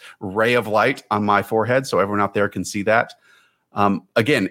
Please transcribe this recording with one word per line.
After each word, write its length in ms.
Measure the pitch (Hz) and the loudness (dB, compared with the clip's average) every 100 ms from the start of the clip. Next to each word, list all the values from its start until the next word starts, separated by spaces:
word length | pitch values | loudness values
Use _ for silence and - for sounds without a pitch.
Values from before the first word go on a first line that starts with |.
| - - | -16 -14
ray 320 | 104 98 113 | -8 -2 0
of 140 | 123 107 | 0 0
light 360 | 107 117 139 - | 0 0 0 -4
on 140 | 107 104 | -2 2
my 180 | 101 | 0
forehead 420 | 98 113 107 131 135 | 0 0 0 0 0
so 140 | 92 | 0
everyone 220 | 98 104 | 0 0
out 120 | 101 | -2
there 140 | 107 101 | 0 -2
can 160 | 98 | -4
see 180 | 90 104 | -8 -4
that. 280 | 98 113 120 - _ _ _ _ _ | 0 0 0 -8 _ _ _ _ _
Um, 340 | - 101 95 - - | 0 0 0 -2 -2
again, 320 | 113 139 95 | 0 0 0